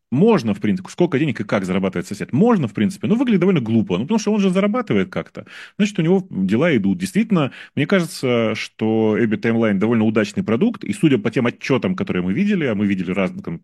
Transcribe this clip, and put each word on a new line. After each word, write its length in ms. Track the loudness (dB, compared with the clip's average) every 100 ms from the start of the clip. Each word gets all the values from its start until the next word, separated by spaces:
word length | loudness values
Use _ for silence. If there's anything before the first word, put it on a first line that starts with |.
| -4
Можно, 440 | 2 4 4 2
в 80 | -2
принципе, 280 | 0 -2 -4
сколько 300 | 0 0 2
денег 220 | 0 -4
и 20 |
как 220 | -2 -2 0
зарабатывает 420 | -2 -2 -4 -6
сосед. 240 | -8 -2
Можно, 380 | 2 4 2 0
в 40 |
принципе, 340 | -2 -2 -2 -2
но 80 | 0
выглядит 260 | 2 2
довольно 180 | 2 0
глупо. 380 | 2 0 0 -2
Ну, 60 |
потому 160 | 0 -2
что 120 | 0
он 80 | 0
же 100 | 2
зарабатывает 600 | 2 0 -2 0 0 0
как-то. 360 | -4 -10 -14 -18 -20 -8 -2
Значит, 220 | -2 0
у 20 |
него 240 | 2 2 0
дела 440 | -2 0 2 2 2
идут. 200 | 2 -2
Действительно, 540 | -2 -2 2 2 0 -4 -8 -4
мне 100 | 0
кажется, 720 | 0 0 -4 0 0 0 -2
что 600 | -8 -4 0 2 2 2
Эбби 160 | 0 0
Таймлайн 440 | 0 2 2 2
довольно 260 | 2 2 2
удачный 380 | 0 0 -2
продукт. 420 | -2 0 0 -2 -8
И 80 |
судя 240 | 0 2 2
по 120 | 0
тем 160 | 0 -2
отчётам, 480 | -2 -2 0 0
которые 300 | -2 -2 -2
мы 80 | -2
видели, 320 | 0 0 0 -2
а 60 |
мы 120 | 0 0
видели 240 | -2 -2
раз-, 220 | -2 -2 -4
там, 160 | -10 -10